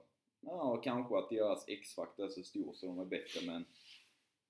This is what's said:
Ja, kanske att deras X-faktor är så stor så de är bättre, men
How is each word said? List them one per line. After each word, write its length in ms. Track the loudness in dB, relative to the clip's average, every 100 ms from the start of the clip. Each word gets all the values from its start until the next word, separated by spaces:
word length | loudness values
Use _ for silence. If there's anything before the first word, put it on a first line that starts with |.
| -8 _ _ _
Ja, 420 | -8 0 2 4
kanske 340 | 2 2 4 2
att 120 | 4
deras 400 | 4 4 4 0
X-faktor 560 | -6 -6 -6 -6 -4 -4
är 40 |
så 140 | -4
stor 300 | -6 -2 -2
så 120 | -4 -6
de 140 | -4
är 60 | -2
bättre, 400 | -2 -2 -2 -2
men 200 | -4 -6 -14 -20 -20 -20 _ _ _